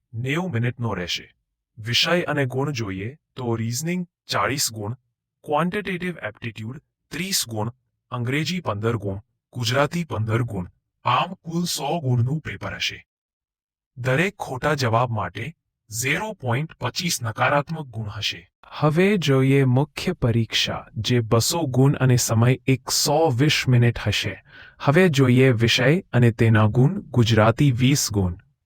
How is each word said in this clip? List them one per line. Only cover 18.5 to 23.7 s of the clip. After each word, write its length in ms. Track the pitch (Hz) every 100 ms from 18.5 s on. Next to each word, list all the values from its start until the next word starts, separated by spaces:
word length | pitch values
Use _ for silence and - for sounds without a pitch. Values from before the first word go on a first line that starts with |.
| _ -
હવે 520 | - 151 156 196 214
જોઈએ 460 | 147 135 131 139
મુખ્ય 480 | 127 127 147 - -
પરીક્ષા, 720 | 175 120 113 110 - - - - -
જે 240 | 104 123
બસો 400 | 113 117 - 170
ગુણ 340 | 156 127 135
અને 220 | - 131 120
સમય 420 | - 110 120 127 -
એકસો 600 | 131 - - 151 147 160
વીસ 400 | 117 151 -
મિનિટ 300 | -